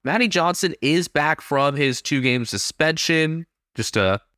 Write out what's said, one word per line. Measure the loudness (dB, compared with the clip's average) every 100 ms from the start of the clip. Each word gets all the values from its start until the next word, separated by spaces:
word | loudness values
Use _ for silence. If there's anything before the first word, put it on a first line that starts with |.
Matty | -2 0 0
Johnson | 2 0 0 -2 -2
is | 0 2 0
back | 0 0 -2
from | -2 0 0
his | 2 0 0
two-game | -2 0 2 0
suspension, | -2 -4 -4 -2 0 0 0 2 2 -2 -8 _ _
just | -8 -4 0
a | 2 0 -4